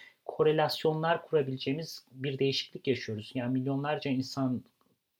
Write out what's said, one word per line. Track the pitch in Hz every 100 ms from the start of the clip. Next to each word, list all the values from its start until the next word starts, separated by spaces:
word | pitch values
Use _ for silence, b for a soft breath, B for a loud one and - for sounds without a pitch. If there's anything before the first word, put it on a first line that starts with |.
| B B -
korelasyonlar | - 156 151 151 - 160 156 160 170 -
kurabileceğimiz | 160 135 131 - 143 160 - -
bir | 131 135 135
değişiklik | 139 135 - - -
yaşıyoruz. | 117 - 107 104 131
Yani | 120
milyonlarca | 131 131 135 147 147 143
insan | 131 131 - 131 123 - _ _ _ _ _